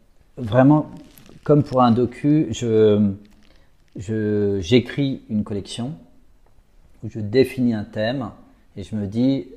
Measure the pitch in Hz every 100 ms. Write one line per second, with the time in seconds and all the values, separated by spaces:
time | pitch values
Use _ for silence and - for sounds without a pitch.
0 | _ _ _ - 117 120 135 151 151 -
1 | - - - - - 147 - 127 123 113
2 | 123 - 147 151 156 110 120 110 107 104
3 | 104 98 - _ _ - _ _ _ -
4 | 98 110 104 104 101 98 85 123 120 -
5 | 139 127 - 107 104 101 92 - 123 165
6 | - _ _ _ _ _ _ _ _ _
7 | 107 113 104 127 127 - 120 110 101 107
8 | 110 139 104 - - _ _ - 90 110
9 | 98 113 131 135 -